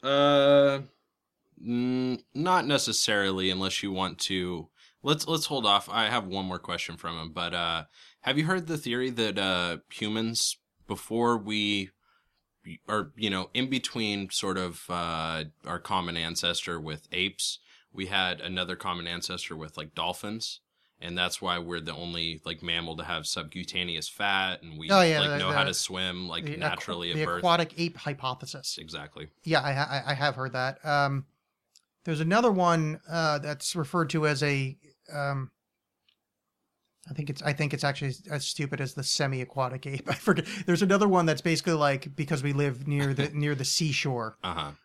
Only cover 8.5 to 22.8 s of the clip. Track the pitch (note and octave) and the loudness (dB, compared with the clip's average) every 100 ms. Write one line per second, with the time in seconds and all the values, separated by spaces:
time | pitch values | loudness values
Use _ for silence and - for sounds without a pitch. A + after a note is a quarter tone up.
8.5 | F#3 E3 D#3 C3 A#2+ C3 A#2 A2 G2 F#2+ | 0 -2 -4 -2 0 0 0 0 2 2
9.5 | F2+ F2 E2 _ - G#2+ A2 A2+ A2+ - | 2 0 -4 _ -6 -4 -2 -2 0 -2
10.5 | - _ _ - G2+ - A2+ A#2 A#2 G2+ | -2 _ _ -8 -8 -4 0 2 2 0
11.5 | G#2+ G#2 G2+ F#2+ _ _ _ _ _ _ | 0 2 0 -2 _ _ _ _ _ _
12.5 | _ - E2 - G#2+ F2+ - G#2+ F#2+ F#2 | _ -18 -16 -4 -2 -4 -4 -2 -2 -2
13.5 | B2+ C3 C3 - A#2+ G#2+ G2+ F#2+ - G2+ | -2 -2 -2 -4 -4 -2 -2 -4 -4 -2
14.5 | F#2+ F2+ D#2 - F2 E2+ E2 E2 D#2+ D2+ | -2 -4 -6 -6 -4 -2 -2 -2 -4 -6
15.5 | _ - E2+ - F#2+ F2 E2+ E2 E2+ F2 | _ -8 -8 -4 -4 -2 -4 -4 -2 -2
16.5 | F2 - E2+ D#2 D2+ _ F2+ F#2+ - - | -2 -4 -6 -6 -10 _ -4 -4 -2 -6
17.5 | - _ - _ - F#2+ G2 F#2 E2+ F2 | -6 _ -20 _ -10 -4 -2 0 -2 -6
18.5 | F#2 F2+ F2+ G2 F2 E2+ F2 - F2+ - | -4 -4 -6 -6 -6 -6 -6 -6 -8 -8
19.5 | D#2+ D#2 D#2 D2+ - E2+ F2+ G#2 A2 - | -10 -10 -12 -10 -6 -4 -4 -6 -8 -8
20.5 | - _ _ _ _ E2+ F2 F2+ - F#2 | -10 _ _ _ _ -8 -2 -2 -2 -2
21.5 | F2 E2+ E2+ D#2 D2+ F2 E2+ E2 D#2+ - | -2 -2 -6 -6 -8 -6 -4 -4 -6 -8
22.5 | D#2+ F2 E2+ | -8 -4 -4